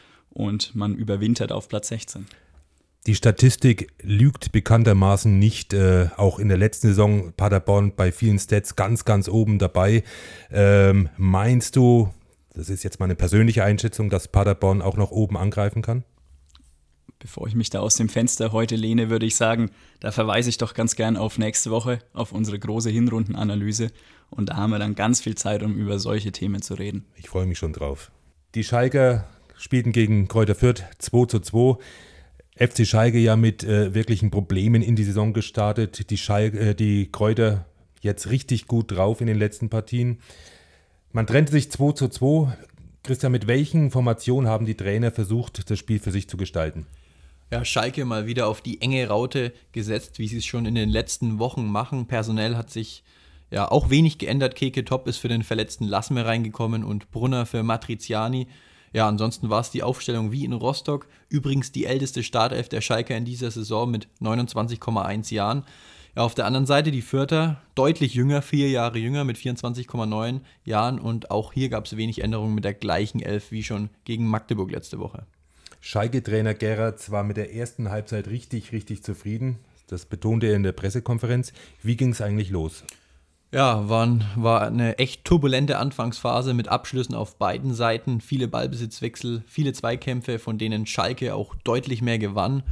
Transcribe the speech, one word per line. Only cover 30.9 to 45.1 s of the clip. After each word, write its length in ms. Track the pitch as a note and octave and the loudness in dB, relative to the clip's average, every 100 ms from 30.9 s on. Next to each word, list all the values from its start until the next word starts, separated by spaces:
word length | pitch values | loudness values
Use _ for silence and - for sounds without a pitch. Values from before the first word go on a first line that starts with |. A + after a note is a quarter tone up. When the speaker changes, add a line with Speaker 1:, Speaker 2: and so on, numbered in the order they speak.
| - | -12
Speaker 2:
zwei 280 | - A#2+ B2 | 0 2 2
zu 140 | A2 | 0
zwei. 380 | - A2+ B2+ A#2+ - - - - - - _ - | 0 2 4 2 -4 -20 -20 -20 -20 -20 _ 0
F 160 | A#2+ | 0
C 120 | - G#2+ | 2 2
Schalke 320 | G#2+ A#2 A#2 | 4 4 4
ja 180 | A2+ A2 | 6 6
mit, 300 | A2+ G#2+ G#2 | 4 2 0
äh, 280 | G#2 G2+ | 2 2
wirklichen 380 | G2+ A2+ G#2 G#2 | 0 0 2 2
Problemen 500 | A#2+ F2+ F#2+ G#2+ A#2 | 0 0 2 4 4
in 140 | A#2 A2 | 4 2
die 80 | |
Saison 300 | G2+ G2+ G#2+ | 2 0 0
gestartet. 760 | A2 - - G#2 G#2+ A2 - - | 0 -2 -2 0 0 -2 -4 -6
Die 80 | G#2 | -4
Schalke, 400 | - G#2 A2 G#2+ | 0 0 0 0
äh, 180 | A2 G#2 | 0 2
die 360 | G#2+ G2+ F#2+ | 2 2 0
Kräuter 540 | - G#2+ A2 A2 G2+ - _ _ _ | 0 0 4 2 2 -4 _ _ _
jetzt 300 | G#2 G2+ G2+ | -6 -4 -2
richtig 380 | C3 - A#2 - | -2 0 -4 0
gut 240 | A#2 A2 | -2 0
drauf 280 | F#2 G2 A2+ | 0 0 0
in 80 | A#2 | 0
den 100 | G#2+ | 2
letzten 320 | G#2 - A2+ | 0 -2 -4
Partien. 500 | A2 G#2+ B2 A#2+ A#2 - - - - _ _ _ _ _ | -4 -2 -2 -2 -4 -10 -20 -20 -20 _ _ _ _ _
Man 160 | A2+ A2 | -4 2
trennte 240 | C#3 D3+ | 2 4
sich 180 | D3+ - | 2 0
zwei 220 | - C#3+ | 0 0
zu 160 | D3 C3 | 2 -2
zwei. 500 | - C3 D#3 C#3+ A2+ - - - - | 0 2 2 2 -2 -12 -20 -20 -12
Christian, 300 | - B2+ C3 | -6 -2 0
mit 140 | B2 G#2 | 0 2
welchen 440 | C3 D3 E3 C#3+ | 0 2 2 2
Formationen 580 | B2+ A#2+ A2+ - C3 A#2+ | 2 0 0 0 2 2
haben 160 | A2 A2 | 0 -2
die 120 | G#2+ | -4
Trainer 340 | F#2+ G#2+ A#2 | -2 0 0